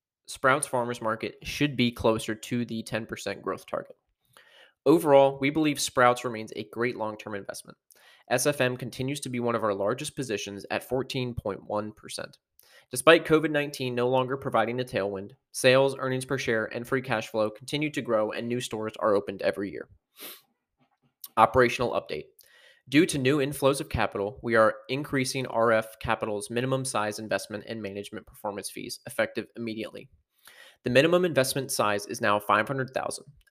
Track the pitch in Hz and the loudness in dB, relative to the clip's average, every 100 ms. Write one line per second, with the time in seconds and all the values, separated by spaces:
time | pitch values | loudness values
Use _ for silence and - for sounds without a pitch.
0 | _ _ - - - 143 156 127 120 120 | _ _ -18 0 2 4 2 -2 -2 -2
1 | 113 110 107 - - - 147 127 120 120 | -2 -2 -4 -8 -10 -2 0 4 2 4
2 | 120 110 - 110 - 123 113 113 110 113 | 0 0 -2 -6 -4 -4 -4 -6 -6 -6
3 | 110 110 - 98 - 90 - - - - | -6 -8 -8 -6 -6 -8 -6 -8 -8 -18
4 | _ _ _ - _ - - _ 135 165 | _ _ _ -20 _ -20 -20 _ 4 4
5 | 165 139 135 135 135 156 156 139 - - | 8 8 8 4 -2 2 0 0 -2 4
6 | 123 123 127 110 110 - 107 - 120 120 | 6 6 -2 -6 -8 -10 -10 -2 -2 -2
7 | 107 107 - 101 98 - - - _ - | -6 -6 -10 -10 -10 -14 -14 -20 _ -20
8 | - - _ 123 147 143 127 123 123 - | -20 -20 _ 0 0 2 0 0 -8 -6
9 | 131 143 143 123 120 117 107 98 101 131 | -6 -6 -6 -4 0 0 0 0 0 -2
10 | 151 - 123 101 - 101 - 104 - 131 | -6 -8 -4 -4 -4 -10 -4 -6 -2 -4
11 | 131 135 123 120 107 98 - 104 107 - | -4 -4 -4 -6 -6 -8 -6 -6 -6 -12
12 | - - - - _ _ _ - _ 127 | -14 -12 -12 -16 _ _ _ -20 _ 2
13 | 156 170 - 156 156 147 143 - 127 120 | 6 6 6 2 4 0 -2 -4 -4 0
14 | 123 131 127 135 139 113 110 123 127 110 | 2 2 0 -4 0 0 0 -2 -4 -2
15 | 98 98 101 - _ - 135 131 135 135 | -2 -4 -10 -18 _ 2 4 6 4 0
16 | 131 131 127 135 135 113 110 117 117 135 | -4 -4 -4 -4 0 -2 -2 -8 -4 -4
17 | 127 110 113 110 107 - 127 147 151 151 | -2 -4 -2 -2 -2 -4 -8 -4 -4 -4
18 | 123 110 107 92 117 120 120 110 110 - | -2 0 0 -4 -4 -4 -4 -6 -8 -2
19 | 107 101 101 98 - 95 101 71 - - | 2 2 0 -2 -2 -2 -6 -8 -14 -20
20 | _ _ - - _ _ _ _ _ _ | _ _ -18 -18 _ _ _ _ _ _
21 | _ _ - - - 131 123 - 120 - | _ _ -8 4 4 6 4 2 -2 -2
22 | - 76 - _ _ _ _ _ - 139 | -4 -10 -10 _ _ _ _ _ 0 2
23 | 180 151 127 147 135 143 135 139 - 127 | 4 2 2 2 0 2 2 2 -2 -2
24 | 104 107 98 - 123 113 110 - - 135 | -2 0 -4 -4 2 6 6 4 -6 -6
25 | 147 139 131 135 123 113 117 110 110 - | -2 -2 0 -2 -2 2 4 4 2 -8
26 | 123 113 113 104 101 117 127 131 131 113 | -4 -2 -2 -4 -4 -4 -2 -2 -2 -4
27 | 107 107 110 98 - 104 - 113 104 101 | -4 -6 -4 -4 -4 -12 -10 -10 -8 -8
28 | 101 110 - - 107 101 95 - 101 - | -10 -12 -16 -10 -8 -8 -10 -10 -12 -12
29 | - - - - - - 117 110 101 107 | -12 -4 -4 -4 -10 -10 -8 -8 -10 -12
30 | 135 _ _ _ - - - _ - 123 | -20 _ _ _ -20 -20 -20 _ 2 6
31 | 160 180 180 143 127 143 135 - 107 104 | 6 4 4 2 0 0 -4 0 0 0
32 | - 117 113 104 - 104 110 135 131 - | -4 -2 2 2 4 2 2 -2 -4 -4
33 | - - - - _ | -6 -8 -14 -20 _